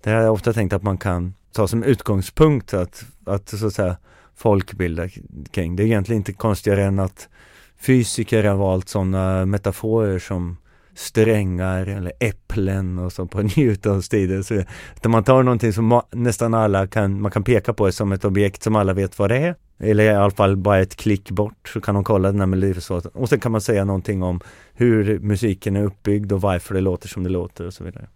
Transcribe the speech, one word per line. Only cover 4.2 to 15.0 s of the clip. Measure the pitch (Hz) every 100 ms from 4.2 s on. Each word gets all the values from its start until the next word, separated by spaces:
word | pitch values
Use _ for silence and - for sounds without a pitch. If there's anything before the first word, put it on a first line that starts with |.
| _ -
folkbilda | 117 101 - - 90 82 90 - - - 71
kring. | - 85 90
Det |
är | 110
egentligen | 110 92 113
inte | 98
konstigare | 98 113 98 - 101
än | 98 98
att | 95 - - _ - - _ _
fysiker | - 131 113 - 107 110
har | 104 98
valt | 95 92 -
såna | 107 95 95 95 95 95
metaforer | 101 101 - 113 113 104 92
som | - 92 87 85 _ _ _ -
strängar | - 117 110 107 98 90 92 92 95
eller | 98 90 -
äpplen | 117 98 _ - 95 95 95 90
och | 90
så | - 92
på | 104
<laughs> | 104 123
Newtons | 135 101 107 98 -
tid. | 110 92 95 95
Så, | 104 92 - -
utan | -